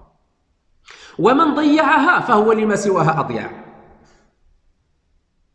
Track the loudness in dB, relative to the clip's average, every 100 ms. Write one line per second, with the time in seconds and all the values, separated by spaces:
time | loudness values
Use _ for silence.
0 | -20 _ _ _ _ _ _ _ -20 -20
1 | -18 -2 0 2 2 0 2 2 2 2
2 | 2 0 0 0 2 0 0 -2 -2 0
3 | 0 -2 -6 -8 -10 -16 -20 -20 -20 -20
4 | _ _ _ _ _ _ _ _ _ _
5 | _ _ _ _ _